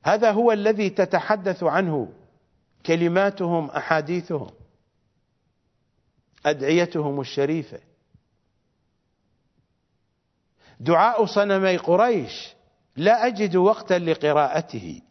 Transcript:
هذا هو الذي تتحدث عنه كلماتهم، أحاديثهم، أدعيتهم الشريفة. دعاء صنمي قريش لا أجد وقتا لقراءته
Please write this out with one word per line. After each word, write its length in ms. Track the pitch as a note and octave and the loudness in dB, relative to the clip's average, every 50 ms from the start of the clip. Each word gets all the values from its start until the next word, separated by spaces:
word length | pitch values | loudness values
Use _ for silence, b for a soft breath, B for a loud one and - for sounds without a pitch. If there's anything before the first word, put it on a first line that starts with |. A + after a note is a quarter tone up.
| - | 2
هذا 280 | D3+ G3 G#3+ A#3 A3+ | 0 2 4 2 2
هو 200 | G3+ G#3+ A#3+ A#3 | 2 4 2 2
الذي 380 | A3 G#3 G3+ G#3+ A3 G#3 G#3 F#3+ | 2 2 0 0 0 0 -2 -2
تتحدث 720 | F#3+ - F#3 F#3 - E3+ - - G#3+ G#3 F3+ G3 F3+ - F3 | 0 0 0 0 0 -2 0 0 -2 -2 0 -6 -4 -2 -2
عنه 500 | D#3+ D3 F3 G3 F3 D#3 C#3+ A2+ F2 - - _ _ _ _ _ _ _ _ _ _ _ _ _ | 0 0 0 0 0 -2 -4 -4 -6 -12 -20 _ _ _ _ _ _ _ _ _ _ _ _ _
كلماتهم، 840 | - E3 E3+ F3 E3+ E3+ F#3 G3 G3+ G3 G3 F#3 E3+ E3+ E3 D#3 C#3 | -2 0 2 2 2 2 2 0 0 -2 -4 -4 -2 -2 -2 -4 -4
أحاديثهم، 840 | - D3 - - D#3+ D#3 D3+ C#3+ F3+ F3 E3+ - F3 C#3+ A#2 F#2+ - _ - _ _ _ _ _ _ _ _ _ _ _ _ _ _ _ _ _ _ _ _ _ _ _ _ _ _ _ _ _ _ _ _ _ _ _ _ | -8 -8 -2 -2 -2 -2 -2 -4 -6 -6 -6 -6 -8 -8 -8 -12 -18 _ -20 _ _ _ _ _ _ _ _ _ _ _ _ _ _ _ _ _ _ _ _ _ _ _ _ _ _ _ _ _ _ _ _ _ _ _ _
أدعيتهم 760 | D3 D3+ C#3 C3+ C#3+ D#3+ F3 F3 E3+ - E3 D3+ C#3+ C#3+ C#3 | -2 -2 0 0 0 2 2 2 0 -2 -6 -4 -4 -4 -6
الشريفة. 580 | C3 B2+ - C#3+ C#3 C#3+ D#3+ E3 C#3+ - - - _ _ _ _ _ _ _ _ _ _ _ _ _ _ _ _ _ _ _ _ _ _ _ _ _ _ _ _ _ _ _ _ _ _ _ _ _ _ _ _ _ _ _ _ _ _ _ _ _ _ _ _ _ _ _ b b b b b | -8 -6 -2 -2 -2 0 -2 -4 -6 -10 -16 -20 _ _ _ _ _ _ _ _ _ _ _ _ _ _ _ _ _ _ _ _ _ _ _ _ _ _ _ _ _ _ _ _ _ _ _ _ _ _ _ _ _ _ _ _ _ _ _ _ _ _ _ _ _ _ _ b b b b b
دعاء 460 | A#2+ D#3 E3+ E3 G3 A#3 A#3+ A3 A3 | 0 2 4 4 4 4 2 0 -2
صنمي 520 | F#3 - G#3 G3+ G3+ G3 F#3+ F#3+ F#3+ F#3 | 0 2 0 2 2 2 2 2 2 0
قريش 760 | E3+ - - E3+ F#3 A3+ B3 A#3 F#3 B2+ - - - - - - _ _ _ _ _ _ _ _ | 0 2 2 2 4 4 2 2 -2 -2 -6 -12 -16 -16 -18 -20 _ _ _ _ _ _ _ _
لا 320 | C3 D#3 G3+ A3+ A#3 A3+ | -2 2 2 2 2 2
أجد 280 | B3+ A3+ G3 G#3+ F#3+ E3 | -2 0 -2 -4 0 2
وقتا 380 | F#3 F3+ G3+ A3 - - - F#3 | 2 4 4 2 0 0 0 0
لقراءته 1080 | F3 F3 E3 D#3 - - D3+ C#3+ D3+ D3 - C#3 D#3+ E3 - - A2+ F#2 E2 - - _ _ | 0 2 -2 -2 0 0 2 2 2 2 2 0 -4 -4 -6 -12 -12 -12 -12 -14 -14 _ _